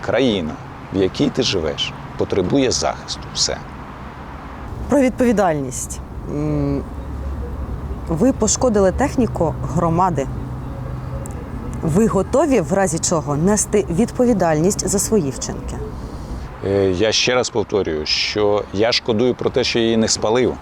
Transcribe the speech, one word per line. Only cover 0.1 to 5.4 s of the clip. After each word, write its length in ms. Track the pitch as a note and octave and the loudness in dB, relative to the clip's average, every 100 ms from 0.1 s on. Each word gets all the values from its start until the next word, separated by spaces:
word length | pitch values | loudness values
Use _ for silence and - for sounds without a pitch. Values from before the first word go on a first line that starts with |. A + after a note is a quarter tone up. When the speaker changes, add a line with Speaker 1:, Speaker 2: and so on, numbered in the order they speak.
| G#2+ A#2 G2+ D#2 - - - - | 2 2 2 -2 -6 -12 -14 -6
Speaker 1:
в 40 | F#2 | 0
якій 260 | F#2+ - C#3+ | 0 2 0
ти 140 | - | 2
живеш, 500 | A#2 G2 D#2 C#2 - - - - | 0 0 -2 -2 -6 -6 -12 -4
потребує 520 | F#2+ F#2+ F2 C#3 B2+ | 0 0 2 2 2
захисту. 500 | - D2+ - - - - | 2 -2 -4 -8 -10 -10
Все. 220 | - - C2 - - - - - - - - - - - - - | -4 -2 -4 -8 -14 -14 -14 -14 -14 -14 -14 -14 -12 -12 -10 0
Speaker 2:
Про 120 | C#4 | 4
відповідальність. 1000 | C4 - B3 G#3 | 4 4 2 4